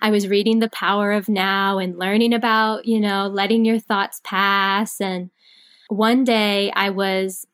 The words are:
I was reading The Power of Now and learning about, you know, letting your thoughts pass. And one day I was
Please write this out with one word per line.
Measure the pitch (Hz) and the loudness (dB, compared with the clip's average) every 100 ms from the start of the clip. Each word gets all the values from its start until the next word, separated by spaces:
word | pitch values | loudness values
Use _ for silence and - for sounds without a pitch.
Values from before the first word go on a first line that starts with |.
I | 214 | 0
was | 208 196 | 0 2
reading | 202 208 226 | 0 2 2
The | 220 | 0
Power | - 180 202 202 | -2 -2 0 0
of | 208 202 | 0 0
Now | 202 190 196 196 196 | -2 0 0 0 0
and | 185 175 | -4 -4
learning | 185 208 233 | -2 2 2
about, | 240 233 220 220 220 - | 2 2 2 2 -2 -2
you | 226 | 0
know, | 208 196 196 | 0 -2 -2
letting | 196 196 226 | -2 0 2
your | 226 226 | 2 0
thoughts | - 202 196 - | 0 -2 -2 -8
pass. | - 190 196 196 196 196 214 - | -6 -2 2 2 0 0 -4 -4
And | 196 185 180 - _ _ _ _ - | -6 -6 -8 -14 _ _ _ _ -8
one | 202 220 247 | 0 2 2
day | 254 226 208 202 202 | 2 2 2 0 0
I | - 196 | 0 -2
was | 190 196 190 190 185 - | 0 0 0 -2 -6 -14